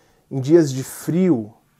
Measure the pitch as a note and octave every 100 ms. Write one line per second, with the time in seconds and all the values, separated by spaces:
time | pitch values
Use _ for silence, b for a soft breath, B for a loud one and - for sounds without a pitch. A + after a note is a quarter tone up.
0 | b b b C3+ B2+ E3+ D3 C3 C3 -
1 | - E3 F#3 B2 G#2+ - _